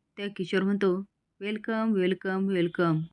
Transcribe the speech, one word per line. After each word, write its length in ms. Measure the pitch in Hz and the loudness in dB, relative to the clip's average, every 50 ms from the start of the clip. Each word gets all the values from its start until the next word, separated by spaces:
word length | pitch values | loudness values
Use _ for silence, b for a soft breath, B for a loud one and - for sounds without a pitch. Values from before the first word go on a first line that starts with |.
| _ _ _ | _ _ _
तेव्हा 160 | - 202 202 208 | -10 -10 -8 -6
किशोर 260 | - 185 175 202 190 190 | -6 -4 -2 0 2 2
म्हणतो, 420 | 196 202 196 202 190 180 190 196 - _ _ _ _ _ - | 2 2 2 2 2 2 0 -2 -8 _ _ _ _ _ -10
"वेलकम, 540 | 196 208 214 214 208 226 226 220 220 226 214 | -8 -6 -6 -6 -4 -4 -2 0 0 2 2
वेलकम, 540 | 190 180 185 190 180 - 190 190 190 196 | 2 2 2 0 -2 -2 -2 -2 0 0
वेलकम, 540 | 196 196 180 170 175 - - 175 170 160 160 165 - | 0 2 2 0 0 0 2 2 2 2 0 -2 -4